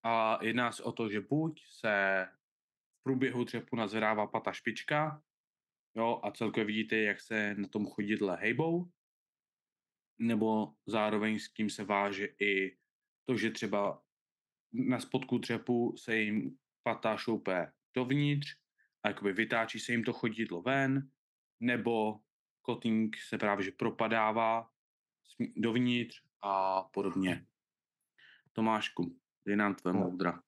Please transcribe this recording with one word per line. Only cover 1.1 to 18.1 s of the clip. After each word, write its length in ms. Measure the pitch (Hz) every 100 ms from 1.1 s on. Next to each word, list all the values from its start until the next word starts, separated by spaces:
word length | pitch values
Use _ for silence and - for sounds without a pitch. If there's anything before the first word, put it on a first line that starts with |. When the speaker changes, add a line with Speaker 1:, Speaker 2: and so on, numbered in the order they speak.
| 104
Speaker 1:
buď 400 | 101 147 160 156 -
se 560 | - 113 101 98 95 92 _ _ _ _ _ _ _
v 40 |
průběhu 400 | 135 131 131 120
dřepu 320 | 113 117 - 117
nazvedává 520 | 110 110 107 107 104
pata 240 | 113 101
špička, 680 | - - 107 - 151 156 151 _ _ _ _ _ _ _ 113
jo, 240 | 117 120
a 80 | 101
celkově 340 | - 110 104 107
vidíte, 320 | 107 110 110
jak 240 | 107 98
se 340 | - 110 104 104
na 120 | 98
tom 180 | 107 98
chodidle 520 | - 104 107 101 87
hejbou, 520 | 104 123 165 170 175 _ _ _ _ _ _ _ _ _ _ _ _ _
nebo 540 | 117 110 110 107 107 - -
zároveň 520 | 110 107 104 107 107
s 140 | -
tím 160 | - 107
se 140 | -
váže 420 | 104 101 101 98 101
i 520 | - 104 95 95 - _ _ _ _ -
to, 120 | 117
že 140 | 110
třeba 520 | 107 107 101 101 - _ _ _ _ _ _ _
na 260 | 113 123 123
spodku 380 | - 131 127 120
dřepu 580 | - 113 120 120 120 -
se 200 | - 110
jim 400 | 107 107 - - _ _
pata 340 | 123 110 113 104
šoupe 540 | - 110 - 92 82 _ _ 127
dovnitř 520 | 123